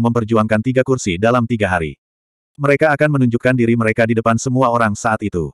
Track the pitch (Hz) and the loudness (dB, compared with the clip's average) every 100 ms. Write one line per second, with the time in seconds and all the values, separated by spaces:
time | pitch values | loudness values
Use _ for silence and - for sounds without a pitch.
0 | 117 117 110 113 110 110 131 131 127 127 | 2 0 0 0 2 0 0 0 0 -2
1 | 101 87 113 123 113 113 98 90 78 69 | -2 0 2 2 0 -2 -2 -2 -4 -10
2 | _ _ _ _ _ - 143 139 156 143 | _ _ _ _ _ -4 0 2 2 2
3 | 151 139 123 117 127 127 117 117 110 110 | 0 2 0 0 0 2 2 2 0 0
4 | 113 113 113 113 135 127 127 120 110 104 | 0 0 0 0 -2 0 2 2 0 -2
5 | 120 107 104 90 73 | -4 -2 -4 -6 -8